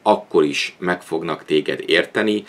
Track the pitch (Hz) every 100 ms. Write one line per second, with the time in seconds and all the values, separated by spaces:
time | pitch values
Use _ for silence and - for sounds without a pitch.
0 | 107 104 - 87 76 69 - - 90 90
1 | - 82 85 73 - 78 73 65 - 82
2 | - - 107 104